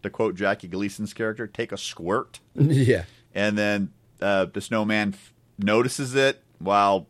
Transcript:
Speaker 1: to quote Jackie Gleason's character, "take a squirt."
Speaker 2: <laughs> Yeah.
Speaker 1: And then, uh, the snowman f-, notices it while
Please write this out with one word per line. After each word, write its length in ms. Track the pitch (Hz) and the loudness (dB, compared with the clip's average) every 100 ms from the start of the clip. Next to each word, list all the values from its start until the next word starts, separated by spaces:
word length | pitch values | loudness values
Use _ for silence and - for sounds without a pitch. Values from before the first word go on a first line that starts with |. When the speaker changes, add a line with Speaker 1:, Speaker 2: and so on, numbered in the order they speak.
Speaker 1:
to 80 | - | -8
quote 240 | - 110 | -2 -4
Jackie 320 | 92 101 - 90 | 0 -2 -2 -6
Gleason's 460 | 92 101 98 104 | -6 -6 -6 -10
character, 320 | - 110 110 107 | -4 -6 -4 -10
"take 240 | - 117 | -6 -6
a 60 | 98 | -6
squirt." 640 | - - 85 113 - - _ | -10 -8 -2 -2 -2 -16 _
Speaker 2:
<laughs> 80 | - | 0
Yeah. 480 | 143 139 123 104 87 - _ | 2 4 4 2 -2 -18 _
Speaker 1:
And 220 | 98 104 104 | -2 0 0
then, 360 | 104 104 95 _ _ _ | 0 0 -4 _ _ _
uh, 260 | 98 98 92 | 0 2 0
the 140 | 101 | -4
snowman 500 | - 113 107 107 104 | -4 -2 0 0 0
f-, 180 | 98 - _ _ - | -4 -16 _ _ -4
notices 560 | 101 110 127 - 131 131 | 2 4 2 -2 -2 2
it 260 | 135 - _ _ | 2 2 _ _
while 480 | 90 101 101 98 | 0 4 4 2